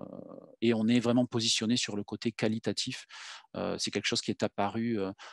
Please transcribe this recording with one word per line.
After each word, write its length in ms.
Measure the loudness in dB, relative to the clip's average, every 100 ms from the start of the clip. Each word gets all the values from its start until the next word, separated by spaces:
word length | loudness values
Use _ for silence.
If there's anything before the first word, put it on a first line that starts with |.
| -12 -14 -16 -16 -20 -2
et 120 | 2
on 140 | 4 4
est 120 | 4
vraiment 280 | 6 4 4
positionné 500 | 2 2 2 2 2
sur 180 | 0 -4
le 80 |
côté 280 | -6 -4 -4
qualitatif. 720 | 0 0 0 -2 -2 -2 -6 -10 -16 -16 -16 -12 -4
Euh, 200 | -2 -2
c'est 140 | -2
quelque 160 | -2 -2
chose 140 | -2
qui 100 | -2
est 100 | -2
apparu, 580 | -2 0 -2 0 -2 -2
euh, 120 | -2 -6 -14